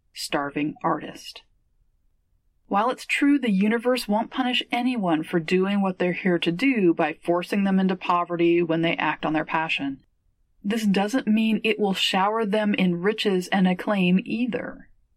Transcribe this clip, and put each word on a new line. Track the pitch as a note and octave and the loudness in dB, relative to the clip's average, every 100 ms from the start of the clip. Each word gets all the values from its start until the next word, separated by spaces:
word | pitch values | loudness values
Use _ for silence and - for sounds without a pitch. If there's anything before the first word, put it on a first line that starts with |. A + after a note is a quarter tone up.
| _ | _
starving | - - D3+ C#3+ D3 D3+ - | -12 -6 -4 -4 -2 -4 -2
artist. | E3 D3+ B2+ - - - _ _ _ _ _ _ _ _ _ _ _ _ - | -2 -2 -6 -14 -18 -20 _ _ _ _ _ _ _ _ _ _ _ _ -4
While | G3+ A#3+ | 0 0
it's | B3 | -2
true | - - C#4+ C#4+ | -4 0 4 4
the | A#3+ | 2
universe | F#3+ G#3+ A#3 B3 B3+ G#3 | 2 2 0 0 0 0
won't | G#3 A3+ | -2 -2
punish | - B3 B3 - | -2 -2 -2 -2
anyone | A#3+ B3 B3 F3+ D#3 | -2 -2 -2 0 -2
for | E3 F3 | 0 -2
doing | D#3+ F#3 F#3+ G3+ | 0 0 2 0
what | F#3+ F#3 | 0 0
they're | F3+ | -2
here | E3+ G3 E3+ | 0 0 0
to | E3+ | 0
do | E3+ C4+ A#3+ F3 | 0 0 2 2
by | D#3+ D#3 D#3+ | 2 0 -2
forcing | - F3 F3+ G#3 | -2 -2 0 -2
them | G3 F#3+ | 2 2
into | F#3+ F#3 | 2 0
poverty | - F3 F3 E3+ E3+ E3+ | 0 0 0 0 2 4
when | E3+ E3 | 2 0
they | E3 - | 0 0
act | D#3 D#3 D#3 | -2 -2 -2
on | |
their | D#3 | -2
passion, | D#3 E3 D#3+ - C#3 C3+ _ _ _ _ _ _ | -2 -4 -2 -4 -6 -8 _ _ _ _ _ _
this | G3+ A3+ G#3+ | -4 -2 2
doesn't | F#3+ G3+ C4 - | 2 2 -2 0
mean | G#3+ A3 G#3+ | 2 2 0
it | A3 - | 0 0
will | G3+ | 0
shower | F#3+ - F#3+ G3 A3 G#3+ | 0 0 0 0 0 0
them | G#3+ G#3 | 0 0
in | G#3 F#3 F3 | 2 2 2
riches | F#3+ A3 G#3 F#3 F3+ | 0 0 0 -2 0
and | G3 F#3 | 2 2
acclaim | F3+ - G3+ F3+ F#3 | 2 -2 0 4 2
either. | - A3 B3 - - - - _ _ | 0 -4 -4 -4 -8 -14 -20 _ _